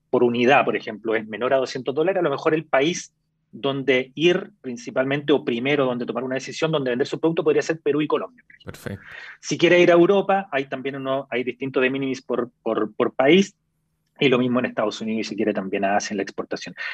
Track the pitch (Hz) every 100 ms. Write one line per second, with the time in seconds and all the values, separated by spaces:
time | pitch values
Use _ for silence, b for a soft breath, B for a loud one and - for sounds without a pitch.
0 | _ 127 120 120 123 139 120 104 - 107
1 | 113 110 107 104 123 135 127 135 127 131
2 | 160 190 170 139 160 156 160 131 147 180
3 | - _ _ _ _ 127 139 139 135 127
4 | 127 - 165 180 - _ 131 120 - 123
5 | 135 143 143 139 - 117 131 143 131 123
6 | 117 113 127 131 131 127 160 156 131 123
7 | 127 135 160 165 160 151 - 160 - 143
8 | 151 156 - - _ - - - - 98
9 | B B B B - 147 170 175 175 175
10 | 175 202 190 196 196 139 139 135 131 139
11 | 135 135 135 120 123 117 135 135 127 135
12 | 135 123 - 120 120 _ - 110 107 -
13 | 117 - 135 175 196 _ _ _ _ _
14 | _ _ 143 123 127 123 120 - 110 104
15 | 110 110 104 101 107 104 95 98 98 101
16 | - 104 98 - - - - - B